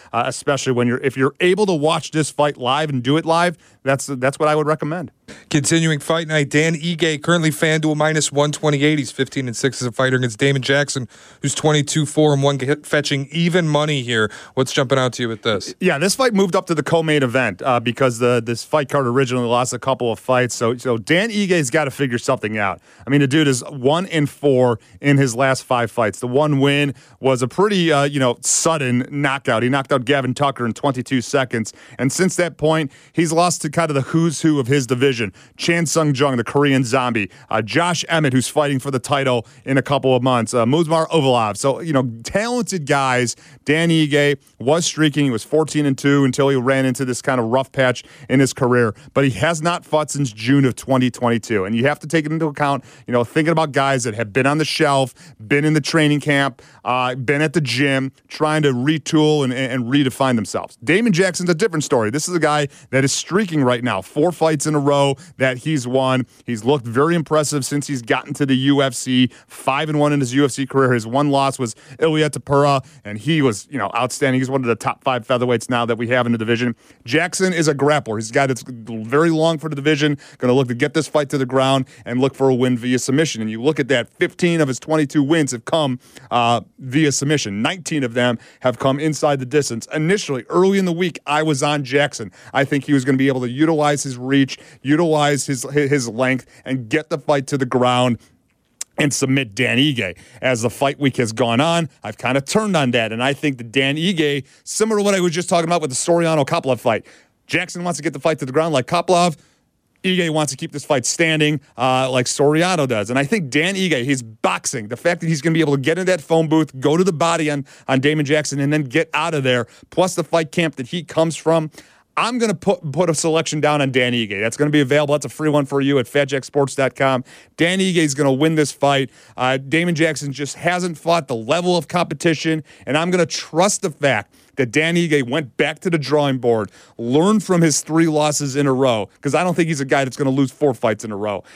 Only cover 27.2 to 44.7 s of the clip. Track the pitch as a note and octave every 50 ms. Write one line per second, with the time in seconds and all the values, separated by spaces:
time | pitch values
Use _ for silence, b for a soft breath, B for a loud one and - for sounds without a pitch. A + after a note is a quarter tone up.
27.2 | B2 C3 C3 A#2 C3 A#2 - - G3 G#3+ G#3 F#3 E3+ E3 D3+ C#3 C#3+ D3 C#3+ C#3+
28.2 | C3 B2 A#2 - - - - - - E3 E3 D#3 C3+ B2 A#2+ B2 B2+ - D3 C#3+
29.2 | C#3+ C#3 C3+ C#3 - C3+ A#2+ A2 A#2 B2 C#3 C#3 C3 - D3 C3 A#2+ G#2 D3 C#3
30.2 | A2+ B2+ A#2+ - D3 C#3 C3 - B2 A#2 G#2+ - - C#3+ B2 B2+ A#2+ - C3+ B2+
31.2 | A2 - - C#3 C3 - - A#2 A2 - B B B B B - B2 C#3 - -
32.2 | F#3 F#3 - - F3 E3 C#3 - D3 D#3 D#3+ D#3+ D#3 C3+ B B B B B -
33.2 | E3+ D#3 D#3+ E3 F3 F3+ E3 - - D#3 C#3+ E3+ E3+ D#3 C#3+ C#3 B2+ - - E3
34.2 | E3 E3+ C#3+ - - D#3+ D3+ C#3+ B2+ A2+ C#3 D3 C3 A2+ C3 B2 C3+ C#3 B2+ A2+
35.2 | A2+ F#2+ B B B B B - - - E3+ E3+ E3+ C#3 - E3 D#3 D3 C#3 A#2+
36.2 | C#3+ C#3+ C3 A#2+ A2+ - - C#3+ D3 C#3+ C3+ C3 B2 A2+ B2 C3 B2 B2 A2+ A2+
37.2 | G2+ B B B B B G#2+ A2 A2+ G2+ G2+ D3+ E3+ F3+ E3+ - - - E3+ E3
38.2 | D#3 C#3 B2 C3 A#2 - - D3+ D3 C#3+ C#3+ B2+ - C#3+ C3+ B2 - - C#3+ C#3
39.2 | C#3 C3 B2 A#2+ A2+ b b b b A#2+ C3+ - - - D3 C3 A#2+ C3+ C3 B2
40.2 | A#2+ C3+ B2+ A#2+ A2 - - A#2+ A2+ A#2+ C#3 E3 E3+ D3 E3 D#3+ D#3+ - E3 D#3+
41.2 | C#3 C3+ B2 A#2+ A2 G#2 G2+ G2 - C#3 B2+ A2+ F3 E3 D3 C3+ B2+ B2 A2+ A2+
42.2 | A2+ - - G3 A3 A#3+ B3 B3 G#3+ - F#3+ F3+ C#3+ B2+ C#3+ C#3 C3+ C3 B2+ B2
43.2 | B2 A#2+ - B B B B B _ - D3 D#3+ E3+ E3+ E3 D#3+ D#3 C#3+ C#3+ C#3+
44.2 | C#3+ C#3+ C#3+ b b b b - A#2 C3